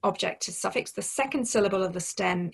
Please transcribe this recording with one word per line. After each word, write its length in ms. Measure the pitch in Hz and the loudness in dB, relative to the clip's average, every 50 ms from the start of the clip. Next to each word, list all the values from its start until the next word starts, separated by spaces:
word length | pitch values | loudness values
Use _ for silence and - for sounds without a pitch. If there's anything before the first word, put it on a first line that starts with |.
| - | 0
object 460 | 202 180 - - 180 - - - - | 0 2 2 -2 -2 -2 -4 -6 -6
is 100 | 175 - | -4 -4
suffixed, 360 | - 190 190 - - - - | -4 0 0 0 -2 -2 -4
the 80 | - 196 | -6 -6
second 440 | - - - 269 269 - 285 247 | -4 -2 -2 0 0 0 -2 0
syllable 360 | - - 226 202 196 190 190 190 | 2 4 4 4 4 4 2 0
of 100 | 180 175 | 0 -2
the 80 | 180 | -4
stem 500 | 170 - - - 190 185 180 180 175 170 | -6 -6 -4 0 0 2 2 0 0 -2